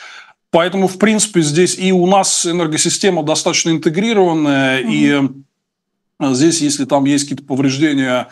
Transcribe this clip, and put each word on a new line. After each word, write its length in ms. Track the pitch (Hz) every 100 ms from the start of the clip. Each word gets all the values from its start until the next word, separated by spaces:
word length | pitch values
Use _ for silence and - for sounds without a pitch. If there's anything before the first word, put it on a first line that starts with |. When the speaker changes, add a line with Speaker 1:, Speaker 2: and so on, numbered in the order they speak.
| - - - _ _
Speaker 1:
Поэтому, 360 | 170 175 190 185
в 100 | 190
принципе, 440 | 208 214 - 175
здесь 360 | 151 147 180 -
и 140 | 185
у 140 | 185 175
нас 400 | 196 185 - 175
энергосистема 760 | 175 160 156 175 - 202 175
достаточно 460 | 151 156 175 160 170
интегрированная, 1120 | 160 175 160 226 214 180 160 147 139 135 131
Speaker 2:
Мгм. 100 | 123
Speaker 1:
и, 220 | 151 147 143 135 139 - _ _ _ _ _ _ -
э, 140 | 143
здесь, 280 | 127 160 160
если 220 | 147 139 131
там 180 | 143 135
есть 180 | 143
какие-то 200 | 143 127
повреждения 840 | - 131 135 131 156 139 131 127 -